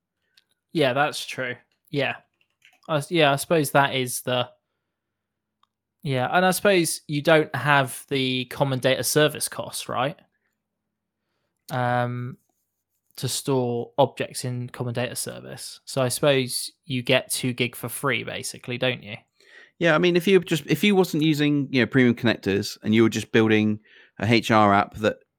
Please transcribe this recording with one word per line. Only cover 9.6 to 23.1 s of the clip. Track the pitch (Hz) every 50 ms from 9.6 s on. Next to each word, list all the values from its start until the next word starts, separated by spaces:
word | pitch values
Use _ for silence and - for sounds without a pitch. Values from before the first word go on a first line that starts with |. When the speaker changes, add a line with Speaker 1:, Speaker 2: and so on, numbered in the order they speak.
| - - - - - -
Speaker 1:
right? | 110 113 127 143 - _ _ _ _ _ _ _ _ _ _ _ _ _ _ _ _ _ _ _ _ _ _ _ _ _ _ _ _ _ _ -
Um, | - 127 123 123 123 123 123 123 120 123 123 131 151 _ _ _ _ _ _ _ _ _ _ _ _ _ _ _ -
to | - 135 120
store | - - - 147 135 127 123 120 120 117 120 - - -
objects | - 120 - - 123 - - - -
in | 123 123 123 123 123
common | - - 123 123 117
data | 120 120 - -
service. | - - - 120 120 127 131 135 - - - - - _
So | - - 135
I | 131 123
suppose | - - 156 147 139 135 127 123 - - - - _ _ _
you | - 131 123
get | 120 - 131 127 - -
two | - - - 127
gig | 117 - 123 117 -
for | - - 120
free, | - - - 139 120 113
basically, | 117 - 95 95 104 - - 127 - 131 123 123
don't | 127 127 123 -
you? | - 101 110 - _ _ _ _ _ _ - - - _ _ -
Speaker 2:
Yeah, | 170 170 151
I | 156
mean, | 180 180 170
if | 175 165
you | 202 190 180
just, | 185 - 170 151 -
if | - 160 - -
you | 208 202
wasn't | 185 180 - - 151 156
using, | 160 151 143 147 147 147 143 135 -
you | 135 127
know, | 113
premium | - - 131 127 120 120
connectors | - - 113 104 - - 101 98 104 107 - - -
and | - 104 107
you | 113
were | 113
just | 113